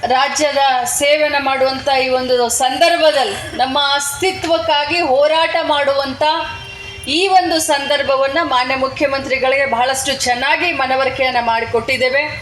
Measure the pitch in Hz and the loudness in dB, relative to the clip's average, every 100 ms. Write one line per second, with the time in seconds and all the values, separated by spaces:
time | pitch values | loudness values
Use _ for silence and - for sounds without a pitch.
0 | 233 254 269 254 294 277 277 254 240 - | 0 0 0 0 0 2 2 2 -2 0
1 | 285 302 302 285 269 269 262 262 269 269 | 2 2 2 0 0 0 0 0 0 0
2 | 262 254 254 247 240 233 254 277 339 339 | 2 0 0 0 0 0 0 2 2 4
3 | 320 285 254 392 - - 262 269 285 285 | 4 4 0 -4 -10 -4 -2 0 0 0
4 | - - 381 370 320 330 330 294 294 339 | -2 -2 -2 -2 0 0 2 0 0 0
5 | 320 262 294 320 320 330 294 294 277 277 | 2 4 4 4 2 0 0 0 2 0
6 | 269 262 302 311 - - - - - - | -2 0 0 0 -4 -10 -14 -14 -14 -14
7 | - 294 392 370 359 320 302 285 277 285 | -4 0 4 4 4 0 0 -2 0 -2
8 | 254 269 269 294 311 254 254 262 262 262 | 0 2 2 0 0 0 0 -2 -2 -2
9 | 294 269 226 262 254 269 277 226 247 269 | -2 -2 -2 -2 0 0 0 0 0 0
10 | - 262 254 247 269 311 349 294 254 262 | -2 -2 -2 -2 0 0 -2 -2 -2 0
11 | 262 269 254 247 233 226 226 233 226 254 | -2 0 -2 0 0 -2 0 -4 -2 0
12 | 254 269 302 - | 0 0 -2 -6